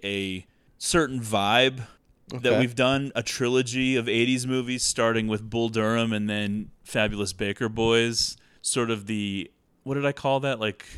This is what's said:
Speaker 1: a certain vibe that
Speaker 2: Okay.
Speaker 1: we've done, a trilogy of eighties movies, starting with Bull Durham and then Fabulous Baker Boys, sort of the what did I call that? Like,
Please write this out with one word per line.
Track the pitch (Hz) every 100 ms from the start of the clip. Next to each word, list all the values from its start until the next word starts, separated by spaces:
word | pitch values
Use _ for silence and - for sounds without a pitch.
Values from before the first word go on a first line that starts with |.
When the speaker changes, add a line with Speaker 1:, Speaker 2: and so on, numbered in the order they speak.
Speaker 1:
a | 101 101 98 92 - _ _ _
certain | - 175 147 131
vibe | 113 107 101 117 131 131 117 - _ _ _
that | 127 123
Speaker 2:
Okay. | 110
Speaker 1:
we've | 127
done, | 117 127 139 139
a | -
trilogy | 113 - 123 127 127 127 131 131
of | 113
eighties | 113 120 127 127
movies, | 127 123 127
starting | - - 113 113 110
with | 107 107
Bull | 113 117
Durham | 110 110 117 113
and | 107 104
then | 104 104 104 104 -
Fabulous | - 123 107 104 101
Baker | - 104 101 117
Boys, | 110 113 117 117 113 - - _ _
sort | - - 117
of | 110 101
the | 107 101 98 87 _ _ _ -
what |
did | 139
I | 143
call | 139 139 135
that? | 139 123
Like, | 107 98 -